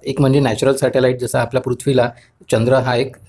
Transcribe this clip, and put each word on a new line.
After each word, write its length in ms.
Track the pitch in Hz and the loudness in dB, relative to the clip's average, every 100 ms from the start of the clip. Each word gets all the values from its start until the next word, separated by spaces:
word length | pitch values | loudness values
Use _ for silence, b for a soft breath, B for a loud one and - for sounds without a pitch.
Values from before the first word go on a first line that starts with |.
एक 180 | - - | -8 0
म्हणजे 180 | 135 139 | 2 2
नॅचरल 360 | 131 107 135 135 | 0 0 0 0
सॅटेलाइट, 440 | 131 131 127 123 | 0 2 0 0
जसं 200 | 123 131 | -2 -2
आपल्या 220 | 113 127 | -2 -4
पृथ्वीला 480 | 123 123 143 127 120 b b _ - | -4 -4 0 0 0 b b _ -2
चंद्र 220 | 120 113 | 0 2
हा 220 | 131 123 120 | 2 2 -2
एक 200 | - - | -4 -8